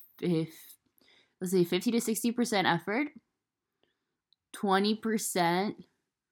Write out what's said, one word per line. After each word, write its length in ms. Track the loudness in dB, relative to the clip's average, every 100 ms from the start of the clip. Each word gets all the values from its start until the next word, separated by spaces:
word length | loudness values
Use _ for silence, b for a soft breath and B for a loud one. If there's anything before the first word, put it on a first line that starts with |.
| -20 -6
if, 280 | -2 0 -2 -8 -20 -20 _ _ b b b b
let's 120 | -2
say 100 | 2
fifty 300 | 2 2 0
to 80 | 0
sixty 320 | 0 -2 -2
percent 340 | 0 0 2 2
effort, 420 | 0 0 -4 -4 -8 _ _ _ _ _ _ _ _ _ _ _ _ _
twenty 440 | -6 0 2 2 0
percent 880 | -2 -4 -2 0 0 2 -2 -6 -16 _ _ _ _